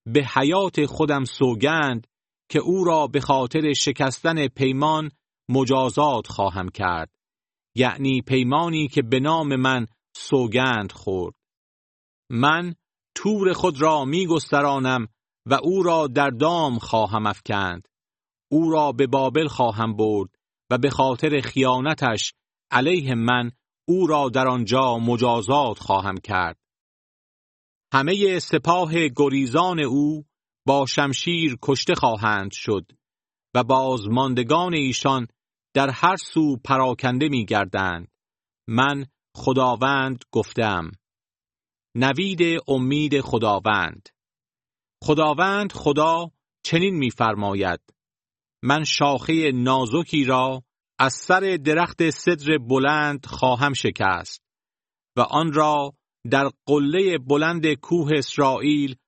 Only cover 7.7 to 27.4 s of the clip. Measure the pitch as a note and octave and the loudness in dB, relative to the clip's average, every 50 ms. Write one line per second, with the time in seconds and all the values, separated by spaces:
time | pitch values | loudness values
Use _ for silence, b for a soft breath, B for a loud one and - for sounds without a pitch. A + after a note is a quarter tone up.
7.7 | _ A2+ B2 B2 - - C3+ C3+ C3 B2+ B2 - C3+ C3 B2+ B2 C3+ D#3 E3+ E3+ | _ 0 0 0 0 -2 -2 -2 -2 -2 -2 0 0 0 2 2 2 0 0 0
8.7 | E3 D#3 D3+ C3+ - D3+ B2 A2+ B2+ C3 C3+ D3+ D#3+ E3 D#3 C#3+ C3+ C3 B2+ C3 | -2 -2 -4 -2 -2 -2 0 0 0 0 2 2 0 0 0 0 0 0 2 2
9.7 | C3 B2+ A2+ - - _ _ _ _ - - - C#3+ C3+ B2 A2 G2+ B2 B2+ C3 | 2 0 -2 -4 -8 _ _ _ _ -18 -4 0 2 2 2 2 2 0 2 2
10.7 | A#2+ A2 G2+ F#2 - - - G#2 F#2+ F#2 F2 F2 - _ _ _ _ _ _ _ | 0 -2 -4 -6 -10 -10 -8 -6 -4 -4 -4 -6 -10 _ _ _ _ _ _ _
11.7 | _ _ _ _ _ _ _ _ _ _ _ _ A#2+ A#2 C3 D3 D#3 E3+ F3 F3 | _ _ _ _ _ _ _ _ _ _ _ _ -2 0 2 2 2 0 -2 -6
12.7 | E3 - _ _ _ _ _ _ _ - - G#3 G#3+ G#3 G3 F#3 F3 - - F#3 | -10 -12 _ _ _ _ _ _ _ -4 -2 0 0 2 2 0 0 2 0 0
13.7 | D3+ B2+ D3 D#3+ D#3 D3 C3+ C3 D3+ F3+ F#3+ E3 E3 D3+ - - - C#3+ C#3+ C#3+ | 0 2 2 2 2 2 0 0 -2 -2 0 0 0 -2 0 0 0 2 2 2
14.7 | C#3 C3+ C3 B2+ C3 B2+ A2+ A2 - _ _ _ _ _ _ A2+ C3 C3+ C3+ E3 | 0 0 0 0 0 -2 -2 -6 -10 _ _ _ _ _ _ -2 -2 0 0 0
15.7 | F#3+ G3 F3 F3 E3 D#3+ D#3 C3+ A#2+ C#3+ C#3+ C#3+ B2 A#2 D3 D#3+ F3 E3+ D#3+ C#3 | 0 2 2 2 2 2 0 0 0 0 0 0 0 0 0 2 2 2 0 0
16.7 | A#2+ A2+ - - - A2+ G#2+ F#2+ A2+ A2 G#2+ G#2 G2 - _ - G#2+ G2+ G2 F2+ | -2 -4 -4 -2 0 0 0 0 0 -2 -2 -2 -4 -4 _ -4 -4 -2 -2 -4
17.7 | F2 F2 - _ _ _ _ _ _ _ _ _ _ _ _ _ C#3 D#3 E3 D#3+ | -6 -8 -12 _ _ _ _ _ _ _ _ _ _ _ _ _ 0 2 2 4
18.7 | D#3+ D#3 D3+ C#3+ B2 A#2+ C#3 B2 B2+ C3+ C3+ C3 A#2+ D#3 D#3+ C#3 - - B2+ A#2 | 2 2 2 2 2 0 0 2 2 0 0 0 0 0 -2 -2 0 0 0 0
19.7 | G#2 G#2+ A2+ A2 G#2+ G#2 A2 G#2+ G#2+ G2+ G2 G2 - _ _ _ _ _ _ _ | 2 0 -2 -2 0 0 2 2 2 0 -2 -4 -10 _ _ _ _ _ _ _
20.7 | B2 B2 B2+ C#3 - - C3+ C3+ B2+ A#2+ D3+ D#3 D3 C#3 A#2 A#2 - C3+ C3 B2+ | 0 2 2 0 2 2 0 0 0 0 -2 0 0 0 -2 -2 0 0 2 2
21.7 | B2+ B2+ C3 D3+ D#3 - C#3+ B2 A2 G2+ - - - _ _ _ _ _ _ _ | 2 2 0 -2 -4 -2 -2 -2 -2 -2 -4 -8 -10 _ _ _ _ _ _ _
22.7 | C3 B2 C3 D#3+ F#3 F3+ C#3 C3+ B2+ A#2 A2+ A#2+ B2 B2 A#2+ A#2+ - _ _ _ | 0 0 2 2 0 0 0 -2 -2 0 0 0 0 0 -2 -4 -8 _ _ _
23.7 | _ _ _ - F3 F#3 F#3 D#3 D#3 D3 C#3+ B2+ A2+ C3 C3 C3 B2+ B2 A2+ G2+ | _ _ _ 0 0 2 2 2 2 2 2 0 0 0 0 2 0 0 0 0
24.7 | A#2+ C3 C3+ B2+ A#2 A#2 A#2 A#2+ A#2+ A2+ B2 A#2+ A#2 A#2 G2+ A#2 C#3 D3 C#3+ A#2 | 2 2 2 2 0 0 0 -2 0 2 2 2 2 0 0 0 0 2 2 0
25.7 | G#2 - - - G2 F#2+ F#2+ G2 F#2+ F#2 - - G2+ F#2 F2+ E2+ E2+ - _ _ | -4 -6 -2 -2 0 0 0 -2 -6 -8 -8 -4 -2 -2 -2 -2 -6 -10 _ _
26.7 | _ _ _ _ _ _ _ _ _ _ _ _ _ _ | _ _ _ _ _ _ _ _ _ _ _ _ _ _